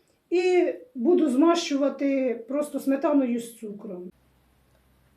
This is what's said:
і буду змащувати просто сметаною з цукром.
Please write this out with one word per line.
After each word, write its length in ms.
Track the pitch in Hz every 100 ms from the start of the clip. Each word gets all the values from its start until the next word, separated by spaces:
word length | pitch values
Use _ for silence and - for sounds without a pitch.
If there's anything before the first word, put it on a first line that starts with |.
| _ _ _
і 440 | 349 359 359 330 - - 262
буду 340 | 247 - 311
змащувати 1040 | 254 330 339 - 277 277 - 277 269 254 233 -
просто 320 | 285 294 262
сметаною 600 | 269 277 311 277 247 240
з 160 | - -
цукром. 540 | 214 202 202 180 180 - _ _ _ _ _ _ _ _ _